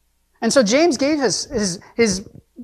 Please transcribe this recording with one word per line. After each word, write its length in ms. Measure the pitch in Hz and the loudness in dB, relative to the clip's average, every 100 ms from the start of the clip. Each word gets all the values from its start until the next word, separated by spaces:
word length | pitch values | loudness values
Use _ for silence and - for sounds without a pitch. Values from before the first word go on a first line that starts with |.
| _ _ _ _ | _ _ _ _
And 100 | 226 | 0
so 100 | 269 | 2
James 340 | 202 262 349 247 | 4 2 2 2
gave 240 | 269 311 | 0 0
his, 240 | 240 - - | -2 -2 -6
his, 340 | 254 202 175 - - | -6 -4 -6 -10 0
his, 340 | 226 190 - - _ - | 0 0 -8 -20 _ -20